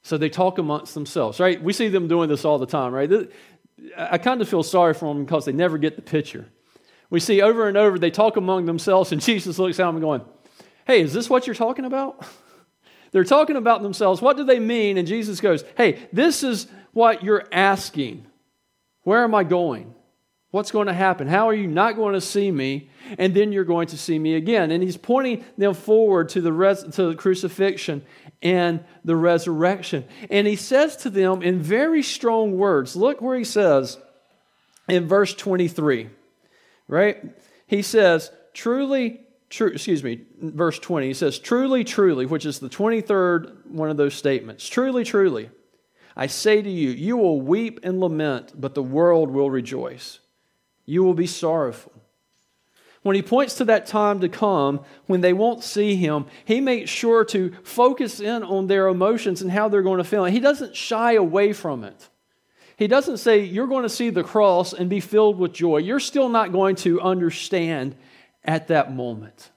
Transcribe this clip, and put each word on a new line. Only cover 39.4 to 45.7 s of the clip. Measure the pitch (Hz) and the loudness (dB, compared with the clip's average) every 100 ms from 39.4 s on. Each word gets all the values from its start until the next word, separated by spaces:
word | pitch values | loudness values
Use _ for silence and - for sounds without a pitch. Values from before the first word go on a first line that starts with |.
| _ | _
tru-," | - 220 | -2 -2
excuse | 139 - 160 | -2 -4 -2
me, | 135 117 - _ | -2 -8 -14 _
verse | 165 151 170 - | -12 -2 -2 -4
twenty, | - 165 131 | -4 -4 -2
he | |
says, | 131 156 135 | -2 -2 -4
"Truly, | - 240 269 262 | -2 0 2 0
truly," | 233 - 190 135 131 | -2 2 2 2 -2
which | 156 | -4
is | 151 139 | -6 -10
the | 135 | -12
twenty-third | - 208 226 220 196 180 175 165 - - | -4 -2 -2 0 0 2 0 -4 -20 -14
one | 160 156 | -6 -4
of | 147 | 0
those | 143 | -2
statements. | 139 143 131 113 113 - | 0 -2 -2 -6 -16 -6
"Truly, | - 262 247 | -2 -2 -2
truly, | 233 202 190 117 113 _ _ | -2 0 0 -2 -10 _ _